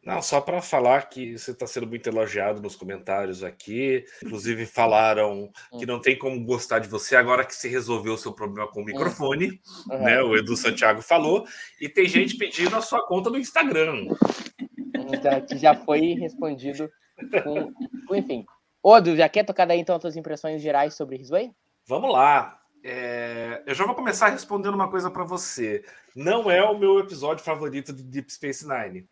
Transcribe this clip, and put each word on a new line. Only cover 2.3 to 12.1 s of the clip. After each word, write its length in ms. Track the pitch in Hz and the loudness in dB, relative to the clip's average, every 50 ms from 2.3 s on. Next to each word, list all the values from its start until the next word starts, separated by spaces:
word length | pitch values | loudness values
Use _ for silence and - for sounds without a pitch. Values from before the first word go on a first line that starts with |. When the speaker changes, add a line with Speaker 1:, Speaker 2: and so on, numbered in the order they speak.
| 98 104 98 104 107 107 | -2 -2 -2 -2 -4 -4
Speaker 1:
nos 160 | 104 101 - | -8 -12 -12
comentários 680 | - 95 92 98 92 - - 98 98 101 95 92 90 95 | -12 -12 -12 -12 -12 -6 -4 -4 -4 -4 -6 -8 -8 -10
aqui. 600 | 87 - _ - 104 107 120 135 135 131 127 127 - - - - | -12 -12 _ -14 -10 -6 -4 -2 0 -2 -2 -4 -8 -20 -16 -14
Inclusive 420 | 110 113 104 92 113 117 110 113 | -12 -10 -8 -4 -4 -4 -4 -6
falaram 880 | 110 - 127 117 113 107 107 110 110 107 107 107 104 101 101 101 101 _ - - _ | -4 2 4 4 6 6 6 6 6 4 4 2 0 0 -6 -10 -12 _ -20 -20 _
Speaker 2:
Hum. 60 | 123 | -12
Speaker 1:
que 80 | 120 123 | -10 -6
não 160 | 120 123 117 | -6 -6 0
tem 160 | - 131 131 | 2 2 2
como 260 | 127 135 135 131 123 117 | 2 -4 -6 -6 -6 -2
gostar 360 | 117 127 117 - - 120 117 | -2 -2 -2 -2 -2 -2 -2
de 80 | 110 | -2
você 280 | 98 110 101 - - 135 | -2 -8 -8 -2 4 6
agora 300 | 127 120 120 127 127 131 | 6 6 6 2 2 2
que 80 | - - | -2 -6
você 140 | - - 120 | -10 -8 -4
resolveu 460 | 123 131 113 113 117 110 101 110 110 | -4 -4 -2 -2 -4 -2 -2 -4 -6
o 20 | |
seu 160 | 107 - 117 101 | -4 -6 -12 -10
problema 340 | - 107 101 98 104 107 | -8 -10 -10 -6 -8 -10
com 120 | - - 107 | -8 -8 -10
o 20 | |
Speaker 2:
Hum. 40 | 101 | -10
Speaker 1:
microfone, 760 | 107 104 135 - - - - 147 135 139 151 180 - 190 - _ - - - - - | -8 -4 -4 -4 -4 -2 -4 -2 -2 0 -2 -2 -4 -6 -10 _ -20 -20 -18 -12 -10
Speaker 2:
Uhum. 80 | 131 131 | -6 0
Speaker 1:
né? 200 | 131 120 120 127 131 | 2 4 4 4 4
O 120 | 117 110 | 4 2
Edu 220 | 110 107 110 117 | 2 2 0 -4
Santiago 460 | - - 117 107 - 123 110 107 113 - | 0 0 0 0 4 4 4 4 2 2
falou. 420 | - 170 165 151 156 180 226 226 - - - - - _ _ | 2 2 4 4 2 0 0 -2 -6 -16 -18 -18 -20 _ _
E 80 | 147 | -12
tem 200 | 139 _ 202 185 | -2 _ 2 2
gente 280 | 180 | 4